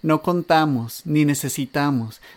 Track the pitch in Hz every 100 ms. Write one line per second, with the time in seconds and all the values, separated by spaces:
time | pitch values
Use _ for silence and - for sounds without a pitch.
0 | 160 156 - 180 165 160 156 127 117 -
1 | 165 151 147 143 139 - 135 151 143 135
2 | 113 - -